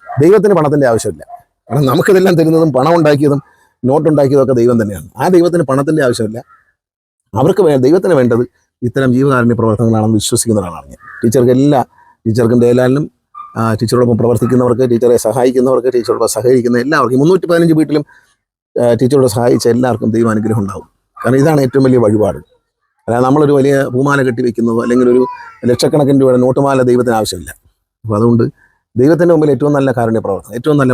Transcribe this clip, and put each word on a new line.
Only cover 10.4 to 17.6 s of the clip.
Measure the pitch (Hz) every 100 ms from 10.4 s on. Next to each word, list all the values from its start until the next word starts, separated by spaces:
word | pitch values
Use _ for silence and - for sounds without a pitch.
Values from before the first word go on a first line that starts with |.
| 117 107
ഒരാളാണ് | 90 80 69
ഞാൻ. | - - -
ടീച്ചർക്ക് | 120 123 120 123
എല്ലാ, | 143 139 120 _ _ _ 117
ടീച്ചർക്കും | 110 113 120 120
ദേലാലിനും, | 123 127 135 165 _ _ - - 113
ആ, | 113 110
ടീച്ചറോടൊപ്പം | 113 120 120 113
പ്രവർത്തിക്കുന്നവർക്ക്, | 113 120 120 127 123 117 127
ടീച്ചറെ | 117 120 117 110
സഹായിക്കുന്നവർക്ക്, | 120 127 127 127 127 123 123
ടീച്ചറോടൊപ്പം | 110 113 110 110
സഹകരിക്കുന്ന | 117 131 120 120
എല്ലാവർക്കും, | 127 156 117 127
മുന്നൂറ്റി | 151 185 165
പതിനഞ്ച് | 170